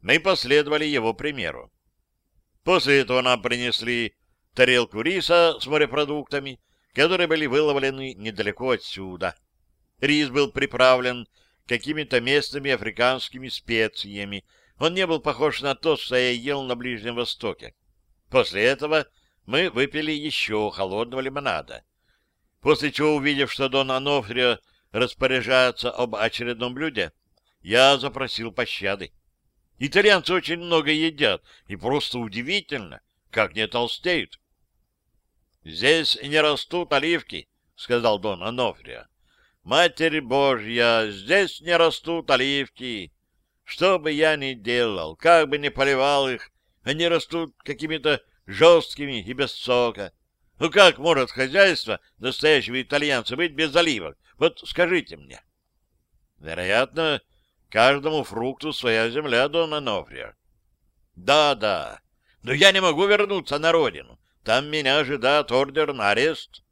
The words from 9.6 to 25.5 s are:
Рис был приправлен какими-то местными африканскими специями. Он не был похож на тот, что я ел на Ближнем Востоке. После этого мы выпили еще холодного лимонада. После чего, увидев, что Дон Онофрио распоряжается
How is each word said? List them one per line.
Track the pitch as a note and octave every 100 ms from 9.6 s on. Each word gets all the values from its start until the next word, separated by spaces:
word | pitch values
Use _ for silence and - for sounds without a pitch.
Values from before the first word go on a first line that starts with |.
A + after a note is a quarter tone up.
| _ _ _ _
Рис | C3+ D3+ D3
был | B2+ C#3
приправлен | C#3 C3+ A#2+ B2+ B2+ B2+ B2 A#2 _ _ _ -
какими-то | A#2+ C#3+ D3+ C#3+ B2+
местными | A#2+ C#3+ C#3+ C#3+ C#3
африканскими | B2+ A2+ G2+ A#2+ C3 - B2+ B2+
специями. | - - A#2 A2 - G2+ G2+ G2+ G2+ _ _ _ _
Он | D#3
не | F3+ F#3
был | D#3+
похож | D#3 C3+ D3 B2+
на | C#3
тот, | C3+ E3 D3
что | - B2+
я | B2+
ел | B2 B2 C#3+
на | C3 A#2+
Ближнем | B2 A#2 A2
Востоке. | A#2+ A#2+ - A2 F2+ A1+ _ _ _ _ _ _
После | C3 G#2+ F#2+
этого | A2+ C#3 D3 D#3 C#3+ _ _ _ -
мы | B2+ F3+
выпили | A#2 C#3 D3 D#3
еще | D3+ D3 C#3 - G#2+ G#2+
холодного | G2 G2 G2 A#2+ C3
лимонада. | C3 C#3 C#3 E2 D2 A#1 _ _ _ _ _ _ _ _
После | - D3+ D3
чего, | - D3+
увидев, | D3+ C#3 C#3 C3+
что | - C3+
Дон | C3+ C3+
Онофрио | C3 C3+ C#3+ G#2 A#2+ B2 A2+ _ _ _
распоряжается | A2 B2 - C3 C3 A2+